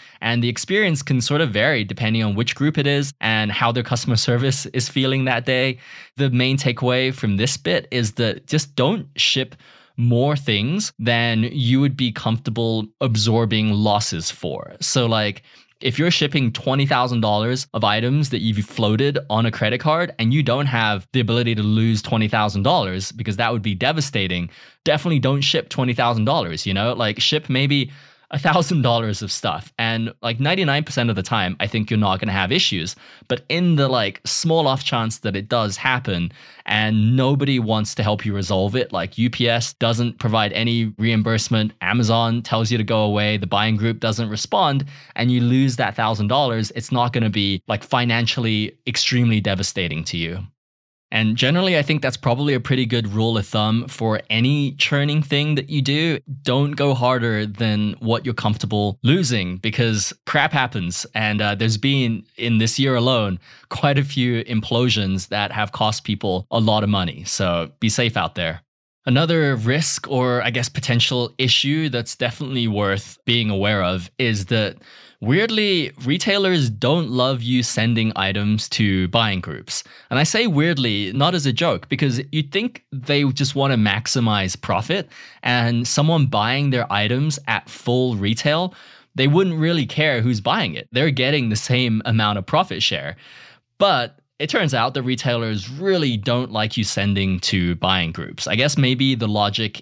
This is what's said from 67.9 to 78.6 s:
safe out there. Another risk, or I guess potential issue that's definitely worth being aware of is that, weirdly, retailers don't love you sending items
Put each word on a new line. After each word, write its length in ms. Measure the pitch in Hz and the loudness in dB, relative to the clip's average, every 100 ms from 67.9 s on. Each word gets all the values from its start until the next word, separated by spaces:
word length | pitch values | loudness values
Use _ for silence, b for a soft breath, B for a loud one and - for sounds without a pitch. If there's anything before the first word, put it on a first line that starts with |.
safe 260 | - 120 104 | 0 0 0
out 180 | 87 | -2
there. 280 | - 82 85 - _ _ _ 139 | -2 -6 -6 -12 _ _ _ 0
Another 480 | 127 170 165 147 | 2 4 2 2
risk, 560 | 123 110 147 156 - - | 0 0 0 0 -4 -2
or 320 | 127 123 123 | 0 0 0
I 80 | 113 | -2
guess 180 | 120 117 | -2 -4
potential 640 | - - 117 - 123 120 - | -4 0 2 2 -2 -4 -2
issue 520 | 127 - 139 156 156 | 0 2 0 0 0
that's 260 | 120 113 - | -2 -6 -4
definitely 500 | 123 - 135 131 117 | -4 -4 -6 -2 0
worth 520 | 104 101 98 - - | 0 0 0 -4 -6
being 260 | - 120 107 | 0 2 2
aware 340 | 98 101 101 | 0 2 2
of 260 | 90 92 87 - | 0 -2 -6 -4
is 280 | 120 104 92 | -2 -2 0
that, 320 | 113 104 - B B B B | 0 -2 -6 B B B B
weirdly, 720 | 107 165 226 214 208 180 147 - 127 | 0 2 2 0 0 0 -2 -4 -2
retailers 640 | 170 - 202 190 175 120 | -2 0 0 2 2 0
don't 400 | 104 123 170 135 | 0 2 2 0
love 320 | 123 127 127 | 0 0 0
you 200 | 117 127 | 0 0
sending 500 | 120 - 117 113 110 95 | 0 0 0 2 0 0
items 500 | 95 101 104 107 | -2 0 0 0